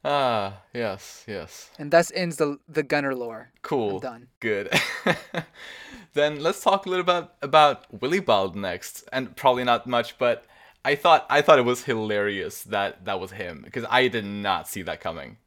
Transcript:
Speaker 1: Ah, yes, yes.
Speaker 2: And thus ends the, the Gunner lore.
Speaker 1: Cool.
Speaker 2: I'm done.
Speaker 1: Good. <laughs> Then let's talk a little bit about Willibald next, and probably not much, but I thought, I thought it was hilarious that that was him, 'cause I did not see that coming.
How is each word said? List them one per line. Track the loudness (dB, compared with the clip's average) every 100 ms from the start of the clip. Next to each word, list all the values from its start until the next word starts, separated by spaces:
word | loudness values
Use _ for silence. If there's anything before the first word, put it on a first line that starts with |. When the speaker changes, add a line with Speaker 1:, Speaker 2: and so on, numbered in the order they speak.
Speaker 1:
Ah, | 0 0 2 0 -4 -10 _
yes, | -6 -6 -6 -14 -20 -12
yes. | -12 -12 -18 -20 -16
Speaker 2:
And | 2
thus | 4 4
ends | -4 -6 -2
the, | -4 -4 -4
the | -4
Gunner | 0 -2 0
lore. | -4 -6 -10 -18 _
Speaker 1:
Cool. | -4 -2 0 -4
Speaker 2:
I'm |
done. | -8 -12 -20 _
Speaker 1:
Good. | -2 -2 0 -2 -2 -4
<laughs> | -2 -2 -4 -10 -10 -20 -20 -18 -18 -20 -4
Then | 0 0 0
let's | -2 0
talk | 2 2
a | 0
little | 0 2
bit | 0 -2 _
about | 4 8 8 4 -10 -6
Willibald | -2 -2 4 2 2
next, | -4 -6 -6 -10 -18 -8
and | -8 -6
probably | 0 2 2
not | 2 0 2
much, | -2 -2 -2
but | 0 0 _ _ -20 _
I | -2
thought, | 2 6 4 4
I | 2
thought | 6 6
it |
was | 6 -2
hilarious | -2 -4 0 0 0 -2 -6 -10
that | -4 -2 -2 -6 -6
that | -6
was | -6
him, | -10 -10 -12 -12
'cause | -10 0
I | 2 2
did | 0 -6
not | -6 -2 -2 -4
see | -10
that | -8 -8
coming. | -8 -10 -14 -20